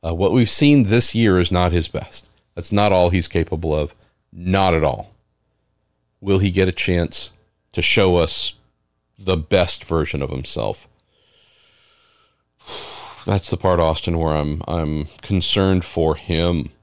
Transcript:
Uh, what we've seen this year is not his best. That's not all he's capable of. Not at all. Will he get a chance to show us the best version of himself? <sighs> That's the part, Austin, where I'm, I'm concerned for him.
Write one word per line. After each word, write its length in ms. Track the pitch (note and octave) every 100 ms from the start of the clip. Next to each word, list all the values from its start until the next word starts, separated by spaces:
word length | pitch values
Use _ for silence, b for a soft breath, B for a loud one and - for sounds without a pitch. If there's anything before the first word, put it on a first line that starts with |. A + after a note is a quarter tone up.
Uh, 140 | E2 E2
what 160 | G2
we've 180 | A2 A#2
seen 360 | - C#3+ D3 G#2+
this 280 | A2+ A#2
year 240 | A2 A2+ F#2
is 140 | E2+
not 220 | F2+ F2+
his 160 | F2 D#2+
best. 400 | - - - - _ _ -
That's 160 | E2+
not 220 | G2+ G#2
all 160 | F#2 F2+
he's 180 | F2+ E2+
capable 480 | F2 D#2+ D#2 E2 D2+
of. 180 | D2 _ b b _
Not 420 | - F2 F#2+ F#2+
at 100 | E2 D2+
all. 260 | B1 G1+ _ _ _ _ _ _ _ _ _ _ _
Will 180 | G2 F#2+
he 120 | G2+
get 180 | F#2 F#2
a 40 |
chance 600 | F2+ - F2 E2+ - - _ _ _ _
to 80 | -
show 340 | - - G2 F2+
us 380 | D#2+ - - - _ _ _ _ _ _
the 200 | F#2+ F2+
best 460 | D2+ G2 E2+ -
version 380 | - E2 D2 C#2+
of 80 | C#2
himself? 580 | C2 C2+ - G#1+ - - _ _ b b b b b b b b b b b b b b _ -
<sighs> 600 | - - - - - -
That's 240 | G2 -
the 80 | -
part, 240 | F#2+ F2
Austin, 360 | E2 D#2+ - E2
where 180 | E2 D2+
I'm, 260 | D2 D2 -
I'm 380 | F2 D#2+ D2+ D2+ -
concerned 640 | - G2 F2 - F#2+ F#2
for 320 | F2 - D#2+ D2+
him. 540 | - E2 F2 E2+ D2 _